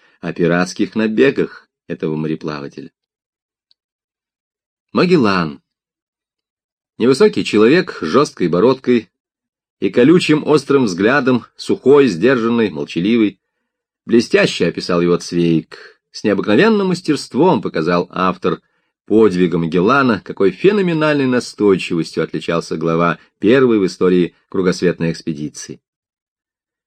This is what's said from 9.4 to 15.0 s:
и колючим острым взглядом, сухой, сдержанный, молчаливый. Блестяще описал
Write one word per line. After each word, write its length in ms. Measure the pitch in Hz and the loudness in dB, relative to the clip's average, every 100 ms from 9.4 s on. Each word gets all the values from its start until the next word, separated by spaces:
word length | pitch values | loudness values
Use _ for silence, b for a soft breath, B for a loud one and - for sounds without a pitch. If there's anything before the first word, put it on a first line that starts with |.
| _ _ _ - | _ _ _ -8
и 80 | 98 | -2
колючим 580 | 117 131 180 165 151 - | 2 4 4 2 0 2
острым 380 | 151 - 139 | 0 2 0
взглядом, 640 | 113 87 104 143 127 123 - - | 0 0 0 0 0 -2 -4 -10
сухой, 500 | - 101 127 143 135 | -6 -2 4 4 4
сдержанный, 640 | 82 123 131 113 117 104 | 2 0 0 0 -2 -2
молчаливый. 680 | 73 71 85 98 117 104 - _ _ _ _ _ _ | -4 -8 -4 0 2 0 -2 _ _ _ _ _ _
Блестяще 640 | - 117 - 202 196 - 85 | 0 0 2 0 0 -2 -4
описал 340 | 85 87 87 | -4 -4 0